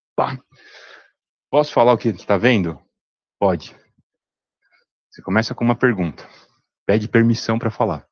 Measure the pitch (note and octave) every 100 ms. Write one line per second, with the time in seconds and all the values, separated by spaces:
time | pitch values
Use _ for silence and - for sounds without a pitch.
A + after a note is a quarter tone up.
0 | _ - C3 C3 _ _ - - - -
1 | _ _ _ _ - C#3+ D3 C3+ A#2+ A#2
2 | A#2 F2+ - G2 A#2+ A2+ E2+ D#2 _ _
3 | _ _ _ - G2 F2 - - _ _
4 | _ _ _ _ _ _ _ _ _ _
5 | _ - - G#2 - - A#2+ A#2 B2 G2
6 | E2 - - - _ _ _ _ - A2
7 | G#2 A2+ A#2 A2 - A2+ A2 - A2 D2+
8 | -